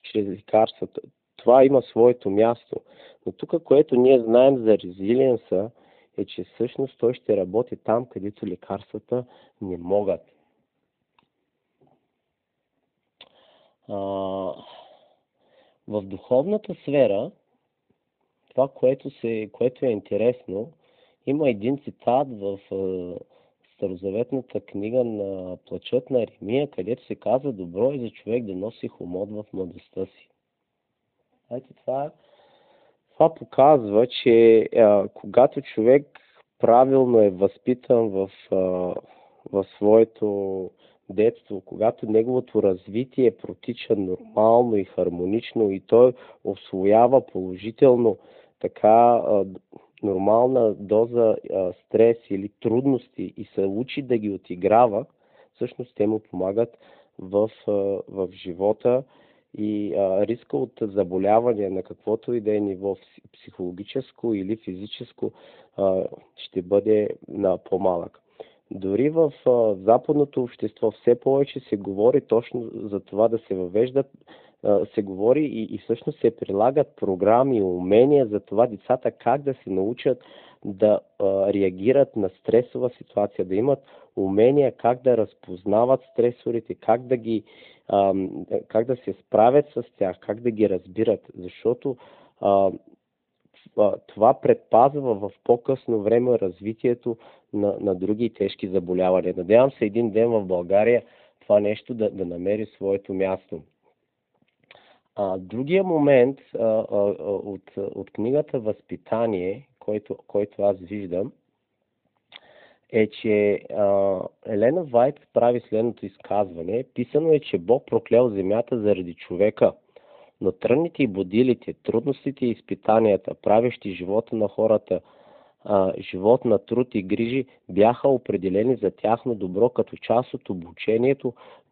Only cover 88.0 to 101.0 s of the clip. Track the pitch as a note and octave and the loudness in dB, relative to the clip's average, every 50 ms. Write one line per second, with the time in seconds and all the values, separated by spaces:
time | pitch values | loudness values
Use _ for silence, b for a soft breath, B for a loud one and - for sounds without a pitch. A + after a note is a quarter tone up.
88 | G2 C#3 F#3+ F#2+ F#2 - - - F2+ - - - - - - A2+ A#2+ C3 B2+ - | 2 2 2 0 -4 -6 -8 -10 -8 -6 -6 -6 -6 -4 -4 -2 -2 -2 -4 -6
89 | - G2+ F#2+ - _ _ - G#2+ A2 B2 C3+ D3 C#3+ - - B2+ A#2+ - _ - | -6 -10 -12 -12 _ _ 2 4 4 6 4 4 2 0 -4 -10 -10 -8 _ -6
90 | G2 F#2 F2+ - - - G#2 A2+ A#2+ B2 A2 G#2 G#2+ G2 F#2+ F2 - F#2+ F2 G2+ | -4 -4 -6 -6 -8 -10 -8 -6 -4 -4 0 0 0 0 0 -2 -8 -8 -6 -2
91 | A2+ A2+ G2+ - _ - - F#2+ F2+ F2 - - - A2 B2+ - - C#3 B2 b | 0 0 -2 -2 _ -14 -18 -16 -16 -16 -12 -6 -4 -4 -4 -4 -6 -8 -10 b
92 | b b b b b b b b G2+ G2+ G2 G2 G2 F#2+ - - _ _ _ _ | b b b b b b b b 0 2 4 4 4 2 0 -4 _ _ _ _
93 | _ _ _ _ _ _ _ _ _ _ _ _ - - - A2 G#2+ G2 - - | _ _ _ _ _ _ _ _ _ _ _ _ -20 -6 0 2 2 2 0 -2
94 | _ - - G2+ G#2+ B2 C3 - - - A2+ - _ - - A2 B2+ C#3 D3 D3 | _ -12 -2 2 4 4 4 4 2 0 0 0 _ 2 4 4 4 4 2 -2
95 | C3+ B2 G#2+ G2 G#2 G2 - _ - - A#2+ A#2+ - - C3+ - _ - A#2 G#2+ | -4 -4 -4 -4 -6 -10 -12 _ 0 0 0 0 0 -4 -6 -4 _ -4 -2 -2
96 | G2 G#2+ A#2 A#2+ B2+ B2+ A#2+ G#2+ G2 F#2 F2 - G2+ A2 A2 - - B2 A#2+ B2 | 0 2 2 2 2 2 0 0 -2 -4 -8 -8 -10 -10 -8 -4 -2 -2 -2 -2
97 | - B2 A2 - b b b b b b - G#2 G2+ G2+ - - G#2 G2 F#2 F2+ | -4 -8 -8 -10 b b b b b b -6 -2 -2 -2 -2 -2 -2 -4 -4 -2
98 | F#2 G2+ G#2+ A2 A#2+ A2+ - - G2+ G2 - - - F#2+ F#2 F#2+ F2 F2+ F2+ F#2 | -2 -4 -2 -2 -4 -4 -4 -4 -4 -4 -6 -8 -8 -4 -4 -4 -2 -2 -2 0
99 | F#2 F#2 F#2 F#2 F2 F#2 F2 F2+ F2 F2 G#2+ A#2+ C3 C#3 - - A2+ G#2 G2 A#2 | 0 2 2 0 0 -2 -4 -4 0 4 4 4 4 4 0 -2 -4 -4 -2 -2
100 | A#2+ A2 G2 A2 A#2 A#2+ A2+ G#2+ G2 F#2 F#2 F2 F2 F2 F#2+ G2+ A2 A#2 A#2+ A2+ | -2 0 0 0 0 2 0 -2 -2 -2 -4 -4 -2 0 0 2 4 2 2 0